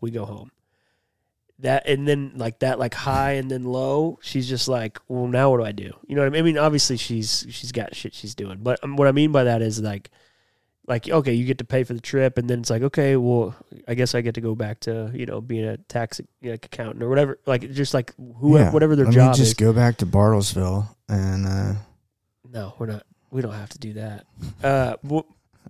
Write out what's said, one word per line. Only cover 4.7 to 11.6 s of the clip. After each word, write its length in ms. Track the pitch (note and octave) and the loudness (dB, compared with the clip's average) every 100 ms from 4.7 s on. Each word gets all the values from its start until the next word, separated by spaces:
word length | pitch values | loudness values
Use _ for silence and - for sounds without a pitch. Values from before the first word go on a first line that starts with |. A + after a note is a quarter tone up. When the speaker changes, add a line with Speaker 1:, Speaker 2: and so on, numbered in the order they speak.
| B2 A2 - - | -2 -4 -10 -8
Speaker 1:
"Well, 180 | B2 B2 | -4 -2
now 240 | B2 C#3 | 2 4
what 80 | B2 | 4
do 60 | |
I 80 | G#2+ | 0
do?" 200 | G2+ G2 - - | -6 -12 -16 -6
You 80 | C#3+ | 0
know 60 | |
what 40 | C#3 | 0
I 40 | |
mean? 100 | D3+ | 2
I 20 | |
mean, 160 | E3 D3+ | 2 4
obviously 380 | D#3 D3 - B2 | 2 2 0 -2
she's, 500 | - A2+ G#2+ - - | -4 -6 -4 -6 -6
she's 220 | - B2 | -14 -10
got 220 | A#2+ G#2 - | -8 -8 -12
shit 180 | A2 | -14
she's 200 | - G#2 | -14 -14
doing, 240 | - G2 F#2+ | -10 -10 -6
but, 160 | A#2+ B2+ | -2 -2
um, 120 | C#3 C#3+ | -2 0
what 120 | C#3 | 2
I 40 | |
mean 200 | C#3 D#3 | 4 4
by 120 | C#3+ | 4
that 160 | B2 A#2 | 4 2
is, 180 | A2+ A2 | 0 -4
like, 300 | G#2+ G2+ - _ _ _ _ _ _ _ - | -6 -8 -14 _ _ _ _ _ _ _ -6
like, 200 | A#2+ - | -6 0
okay, 260 | E3 C3+ | 0 2
you 100 | A#2 | 0
get 140 | B2 | 0
to 60 | C3 | -4